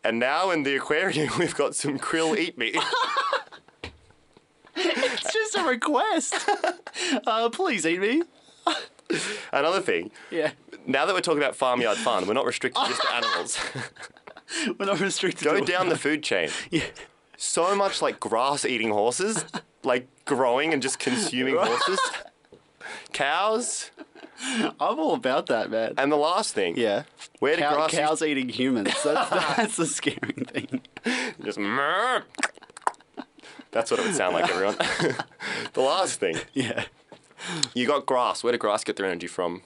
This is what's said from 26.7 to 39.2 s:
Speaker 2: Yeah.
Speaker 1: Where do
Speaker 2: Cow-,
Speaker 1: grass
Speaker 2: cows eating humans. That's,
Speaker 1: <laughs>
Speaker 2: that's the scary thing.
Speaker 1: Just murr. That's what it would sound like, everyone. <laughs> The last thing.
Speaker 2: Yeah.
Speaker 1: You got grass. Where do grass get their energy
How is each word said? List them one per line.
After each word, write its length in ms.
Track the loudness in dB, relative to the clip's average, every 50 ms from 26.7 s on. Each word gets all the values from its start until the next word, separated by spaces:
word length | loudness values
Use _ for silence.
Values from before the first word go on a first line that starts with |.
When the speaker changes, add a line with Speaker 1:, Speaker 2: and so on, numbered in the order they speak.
| 2
Speaker 2:
Yeah. 280 | 2 2 2 2 0 -2 -6 -18 -20 -20 -20 _ 0
Speaker 1:
Where 160 | 2 2 4
do 60 | 4
Speaker 2:
Cow-, 120 | 2 2 2
Speaker 1:
grass 160 | 2 2 2
Speaker 2:
cows 300 | 2 2 2 2 2 2
eating 260 | 2 0 0 0 -2 -2
humans. 440 | -2 0 2 2 2 2 2 0 0 0
That's, 280 | 2 2 2 2 2 2
Speaker 1:
<laughs> 260 | 2 0 2 2 2
Speaker 2:
that's 200 | 0 0 0 0
the 100 | -2 -2
scary 480 | -2 -2 -2 -2 -4 -4 -4 -6 -6 -4 -6 -6 -6
thing. 300 | -6 -8 -6 -4 -6 -6 -8 -10 _ -6 -4 -2 -2 -2 -4 -6 -8 -8
Speaker 1:
Just 160 | -8 -6 -4 -2
murr. 680 | -2 -2 0 0 0 0 0 0 0 0 0 -2 -4 -6 _ -4 -4 -4 -4 -10 -20 _ -20 -6 -6 -6 -6 -6 -20 _ _ -18 -18 _ _ -20 -20 -20 -20 -20 -20 _
That's 200 | -2 -2 0 2
what 100 | 0 0
it 60 | 0
would 80 | 0 0
sound 200 | 2 2 2 2
like, 160 | 2 2 2
everyone. 260 | 2 2 2 0 2 0
<laughs> 460 | 0 0 0 0 0 -2 -2 -2 -6 -10 -10 -12 -10 -8 -6 -6 -8 -4
The 80 | -2 0
last 400 | 2 2 2 2 0 -2 -2 -2
thing. 160 | -2 -2 -2 -4 -6 -6
Speaker 2:
Yeah. 320 | -4 -4 -2 -2 -2 -6 -6 -8 _ _ _ _ -20 -20 _ _ -20 -14 -12 -8 -4 -4 -4 -2
Speaker 1:
You 140 | 0 0 2
got 180 | 2 2 2 2
grass. 400 | 2 2 2 2 2 0 0 0
Where 80 | 0
do 60 | 0 2
grass 260 | 2 2 0 2 0
get 120 | -2 -4
their 100 | -2 -2
energy 200 | -2 -2 -4